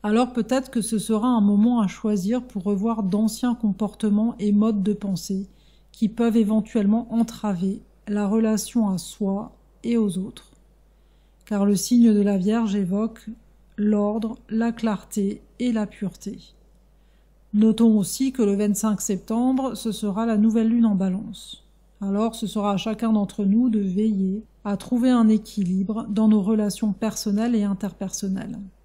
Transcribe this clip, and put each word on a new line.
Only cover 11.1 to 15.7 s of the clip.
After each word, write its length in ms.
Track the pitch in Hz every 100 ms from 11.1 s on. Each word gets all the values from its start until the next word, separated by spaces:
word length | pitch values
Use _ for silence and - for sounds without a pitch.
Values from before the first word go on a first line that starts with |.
| _ _ _ -
Car 200 | 208 202
le 100 | 196
signe 380 | - 247 233
de 80 | 208
la 160 | 202 196
Vierge 380 | 185 226 226 202
évoque 520 | 180 196 226 226 - 226 _ _ _ -
l'ordre, 600 | 208 208 202 220 220 - -
la 240 | 220 233
clarté 720 | 226 226 196 - - 196 208 - _
et 140 | 247